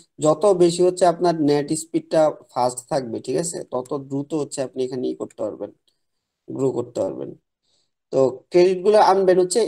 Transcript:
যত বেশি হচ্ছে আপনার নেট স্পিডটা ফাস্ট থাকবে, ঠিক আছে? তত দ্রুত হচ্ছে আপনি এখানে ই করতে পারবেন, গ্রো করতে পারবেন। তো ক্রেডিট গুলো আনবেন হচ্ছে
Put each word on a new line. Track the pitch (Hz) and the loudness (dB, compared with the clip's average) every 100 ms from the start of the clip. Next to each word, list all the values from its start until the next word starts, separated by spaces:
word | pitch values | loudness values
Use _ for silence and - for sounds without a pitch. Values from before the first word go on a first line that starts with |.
| _ - | _ -2
যত | 202 208 208 180 | 0 2 2 4
বেশি | 175 175 | 2 4
হচ্ছে | 180 180 180 | 0 4 2
আপনার | 170 175 160 | 2 0 0
নেট | 147 147 147 | 2 0 0
স্পিডটা | 160 - - - 160 151 143 - | -6 -4 -6 -2 2 2 0 -8
ফাস্ট | 131 123 127 - | -4 -4 -4 -6
থাকবে, | 151 123 113 | -6 -4 -8
ঠিক | - 143 | -4 -4
আছে? | 170 - - | -4 -8 -8
তত | 127 127 147 | -8 -6 -10
দ্রুত | 135 139 143 | -6 -8 -6
হচ্ছে | 160 139 - | -6 -6 -6
আপনি | 127 131 | -8 -6
এখানে | 127 127 127 | -6 -4 -6
ই | 127 | -6
করতে | 113 - | -10 -8
পারবেন, | 107 - 104 - _ _ _ _ _ _ - | -10 -8 -12 -14 _ _ _ _ _ _ -14
গ্রো | 127 135 | -4 -4
করতে | 120 120 - | -4 -6 -6
পারবেন। | 95 65 69 - _ _ _ _ _ _ _ | -6 -6 -12 -14 _ _ _ _ _ _ _
তো | - 131 - - | 0 0 -2 -2
ক্রেডিট | 180 180 180 | 2 4 2
গুলো | 196 208 | 2 4
আনবেন | 180 190 185 180 | 4 4 4 4
হচ্ছে | 180 233 | 2 0